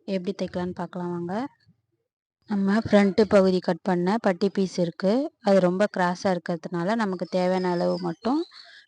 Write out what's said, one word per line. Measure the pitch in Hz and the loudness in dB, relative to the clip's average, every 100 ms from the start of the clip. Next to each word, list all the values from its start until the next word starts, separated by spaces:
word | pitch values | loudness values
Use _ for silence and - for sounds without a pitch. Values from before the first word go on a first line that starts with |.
| - | -6
எப்படி | 190 180 | -4 -4
தைக்கலான்னு | 196 180 185 180 175 | -6 -6 -4 -6 -6
பார்க்கலாம் | 170 185 175 | -10 -8 -6
வாங்க. | 175 175 202 277 _ _ _ _ _ _ _ _ _ - | -6 -6 -6 -6 _ _ _ _ _ _ _ _ _ -6
நம்ம | 202 196 208 | -2 2 0
ஃப்ரண்ட் | 220 208 202 180 208 | 4 4 4 4 4
பகுதி | 208 190 185 | 4 4 2
கட் | - 175 | 0 -2
பண்ண | - 175 175 226 | -2 0 0 0
பட்டி | 208 175 202 | 0 0 -2
பீஸ் | 190 190 - | 0 -2 -2
இருக்கு. | 170 - 190 233 302 - | -2 0 0 0 -2 -4
அது | 208 196 | 2 4
ரொம்ப | 180 185 208 | 4 2 0
கிராஸா | 202 180 180 202 | 0 0 0 -2
இருக்கிறதுனால, | 180 - 175 180 175 175 233 | -2 -2 -6 -6 -4 -2 -2
நமக்கு | 208 185 175 | -2 -4 -4
தேவையான | 185 180 185 185 | -2 0 0 0
அளவு | 175 180 180 | 0 0 -2
மட்டும் | 180 165 220 294 349 - - - | -4 -6 -4 -2 -4 -12 -20 -20